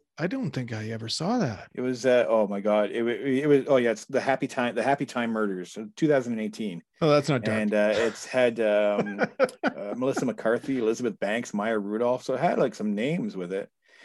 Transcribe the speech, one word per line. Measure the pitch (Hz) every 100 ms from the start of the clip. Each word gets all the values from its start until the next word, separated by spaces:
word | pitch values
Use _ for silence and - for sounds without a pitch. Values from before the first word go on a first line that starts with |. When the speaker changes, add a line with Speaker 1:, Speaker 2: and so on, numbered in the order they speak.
| _ -
Speaker 1:
I | 170
don't | 269 214
think | 135 120
I | 110 110
ever | 113 110
saw | - 160 247
that. | 156 101 -
Speaker 2:
It | -
was, | 127 123 127
uh, | 123 -
oh | 110 101
my | 101
God. | 101 104 104
It | 113
wa-, | 117
it | 110 135 131 147
was, | 143 131
oh | 135
yeah, | 120
it's | 110
the | - 131
Happy | 110 131 135
Time, | - 120 117
the |
Happy | 117 139
Time | 139 123 117
Murders, | 110 107 92 90
so | - 110 -
two | 156
thousand | 143 123 113
eighteen. | 107 107 107 87 - _
Speaker 1:
Oh, | 165
that's | 147 139
not | 135
dark. | 110 110
Speaker 2:
And, | 107
uh, | 104 104 104
it's | 113 104
had, | - 127 123 117
um, | 110 104 104 104 104 101
Speaker 1:
<laughs> | 240 - 262 -
Speaker 2:
uh, | 302 - 101 107
Melissa | 131 127 131
McCarthy, | 107 113 117 123 131
Elizabeth | 110 113 123 95
Banks, | 101 110 120
Maya | 104 107 110
Rudolph. | 101 107 120 127
So | -
it | 131
had, | 170 -
like, | 135
some | - 107
names | 104 123 165 113 95
with | 87
it, | 95 - _ _ _